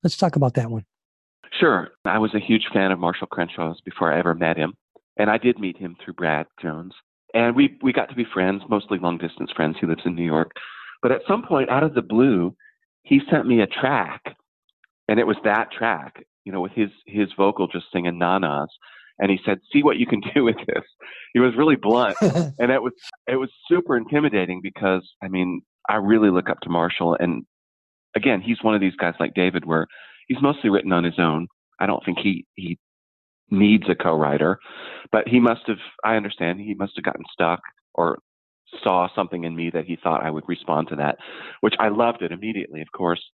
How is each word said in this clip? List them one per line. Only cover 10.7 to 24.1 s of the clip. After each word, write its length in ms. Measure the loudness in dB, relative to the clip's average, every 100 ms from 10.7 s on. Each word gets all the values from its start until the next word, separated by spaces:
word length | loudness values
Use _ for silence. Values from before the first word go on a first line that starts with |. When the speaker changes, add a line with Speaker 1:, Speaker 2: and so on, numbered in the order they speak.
| -18 -20 -4
Speaker 2:
But 100 | 0
at 100 | 0 0
some 160 | -4
point, 260 | 0 0 2
out 140 | 2
of 120 | 2 0
the 60 |
blue, 540 | 0 4 4 4 0 -4 _ _ _ _
he 160 | 2 2 4
sent 160 | 0 4
me 140 | 4
a 60 | 4
track, 540 | 0 0 0 -2 -8 -14 -18 _ _ _ _ _ _ 0
and 120 | 2
it 80 | 2
was 100 | 2
that 280 | 2 0 -2
track, 520 | -4 -4 -4 -8 -18 -20 _ -10
you 60 |
know, 100 | -6
with 100 | -6
his, 160 | -2 -4 _ -10
his 220 | -4 -4 2
vocal 320 | 0 2 -4
just 180 | -4 -6
singing 280 | -4 -4 -2
na-nas. 500 | 0 0 0 -2 -6 -10 -20 -20 -20 _
And 140 | 0
he 80 | 0
said, 160 | 0 -4 _
"See 80 | 2
what 160 | 4 2
you 80 | 0
can 160 | -2 0
<laughs> 80 | 2
do 80 |
with 140 | 2 0 -2
this." 160 | -4 -6 _ -20 -20 -4
He 60 | 2
was 140 | 2 4
really 180 | 4 4
blunt, 400 | 4 4 2 2
Speaker 1:
<laughs> 40 |
Speaker 2:
and 500 | 2 2 -2 0 2
it 100 | 2
was, 120 | 0 -8 -20 -14 -4
it 100 | -2
was 120 | -2 _ 0
super 300 | 0 2 -2
intimidating 640 | 0